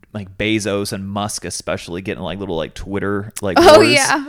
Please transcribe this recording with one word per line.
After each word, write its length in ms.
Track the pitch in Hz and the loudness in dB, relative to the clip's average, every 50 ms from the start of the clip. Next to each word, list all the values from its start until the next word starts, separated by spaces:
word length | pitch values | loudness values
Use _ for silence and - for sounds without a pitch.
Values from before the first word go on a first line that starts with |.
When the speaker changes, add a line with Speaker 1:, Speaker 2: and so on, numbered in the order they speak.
| _ _ | _ _
Speaker 1:
like, 240 | - 104 98 95 95 | -12 -12 -12 -12 -8
Bezos 540 | - 104 107 110 110 98 107 101 101 101 - | -4 0 0 0 0 0 0 -2 -2 -2 -4
and 160 | - 95 98 | -6 -6 -6
Musk 380 | 98 98 104 101 104 - - - | -6 -4 -4 -4 -4 -6 -8 -10
especially 560 | 90 - - - - 82 95 - - 85 92 | -10 -10 -8 -6 -6 -6 -6 -6 -8 -8 -8
getting, 220 | 95 107 90 - 92 | -6 -6 -8 -6 -6
like, 160 | 80 85 101 | -8 -8 -6
little, 160 | 98 95 85 | -6 -6 -4
like, 160 | 80 78 - - | -4 -4 -6 -8
Twitter, 580 | - - 95 98 101 98 98 101 101 101 110 - - | -12 -10 -8 -6 -4 -4 -2 -4 -4 -6 -6 -4 -2
like, 140 | 101 98 - - | 0 2 4 6
Speaker 2:
Oh, 180 | 339 - - | 8 8 8
Speaker 1:
wars 120 | - 320 320 381 | 8 8 6 4
Speaker 2:
yeah. 340 | 277 269 - 277 302 277 | 2 2 0 -2 -2 -4